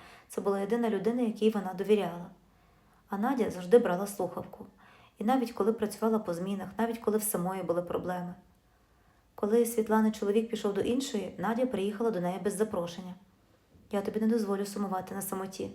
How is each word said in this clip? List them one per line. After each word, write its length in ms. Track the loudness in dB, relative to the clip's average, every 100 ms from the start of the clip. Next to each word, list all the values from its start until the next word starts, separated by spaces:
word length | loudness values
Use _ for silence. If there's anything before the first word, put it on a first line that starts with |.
| -18 -20 -10
Це 120 | -4
була 200 | 0 0
єдина 300 | 0 0 0
людина, 320 | 0 0 0
якій 280 | 0 2 2
вона 240 | 2 -2
довіряла. 520 | -4 4 4 4 -4 -10 -16 _ _ _ _ _ _ _
А 100 | -2
Надя 320 | 0 2 0
завжди 280 | -2 6 6
брала 280 | 6 2 -2
слухавку. 600 | -4 -4 -4 -10 -14 -18 -20 -20 -20 -20 _
І 60 |
навіть 280 | 2 2 2
коли 200 | 0 0
працювала 460 | 2 -2 0 2 2
по 160 | 0
змінах, 340 | -4 -4 -4 -6 -2
навіть 200 | -2 0
коли 200 | 0 0
в 40 |
самої 400 | 0 0 -2 -2
були 200 | 0 0
проблеми. 520 | 0 -4 -2 -4 -6 -10 -18 _ _ _ _ _ _ _ _
Коли 320 | -4 2 4 4
Світлани 440 | 2 2 4 4
чоловік 400 | 2 2 2 2
пішов 240 | -2 -2
до 60 | 0
іншої, 540 | 0 0 -2 -4 -4 -4
Надя 280 | -2 0 0
приїхала 440 | 0 -2 0 0
до 100 | 0
неї 180 | -2 -2
без 120 | -4 -2
запрошення. 580 | -2 -2 -4 -8 -12 -14 -18 _ _ _ _ -20 -6
«Я 100 | -4
тобі 200 | -2 0
не 60 | 2
дозволю 400 | 2 2 -2 -2
сумувати 480 | -4 -2 -4 -4
на 80 | -8
самоті», — 480 | -6 -4 -6 -6 -8